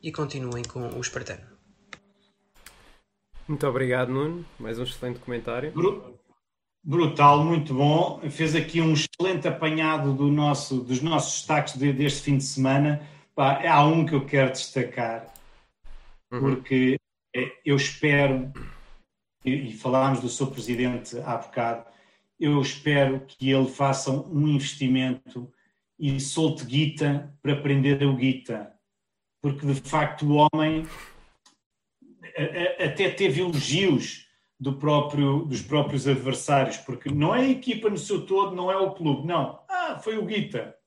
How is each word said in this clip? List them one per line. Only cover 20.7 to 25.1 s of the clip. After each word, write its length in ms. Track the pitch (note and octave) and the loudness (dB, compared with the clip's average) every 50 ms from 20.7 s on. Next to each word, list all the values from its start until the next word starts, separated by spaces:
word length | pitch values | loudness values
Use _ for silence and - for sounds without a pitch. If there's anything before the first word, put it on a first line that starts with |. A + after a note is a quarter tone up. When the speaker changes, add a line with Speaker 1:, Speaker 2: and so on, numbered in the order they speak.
| B2 A#2 B2+ B2 A#2+ A2+ - - - A#2+ | -4 -2 -2 -2 -2 -4 -8 -10 -12 -10
Speaker 3:
há 180 | - A#2+ A#2+ A2+ | -8 -6 -6 -8
bocado, 480 | - - - B2 A#2 A#2 A#2 A#2 - - _ _ _ _ _ _ _ _ _ _ | -8 -8 -6 -4 -4 -4 -4 -6 -10 -16 _ _ _ _ _ _ _ _ _ _
eu 220 | E3+ D3 D3 C#3+ | 0 2 2 2
espero 600 | C3 - - - - D3+ D3 C#3+ C#3 C3 C3 C3+ | 2 0 -4 -4 -2 2 4 4 4 4 2 -2
que 280 | - - - _ C3 C3+ | -6 -12 -14 _ 0 2
ele 180 | C3+ C3+ C3 B2 | 4 4 4 2
faça 440 | - - C#3+ C#3 C3+ C3+ - - | 2 0 0 2 2 0 0 -2
um 340 | C3+ D3 - - F3+ D3 D3 D3+ | -2 -2 -4 -2 0 0 2 4
investimento 1000 | D3 C#3 C3+ - - - C#3 B2+ B2+ C3 C3 C3 | 2 2 0 -4 -6 -4 0 2 2 2 2 0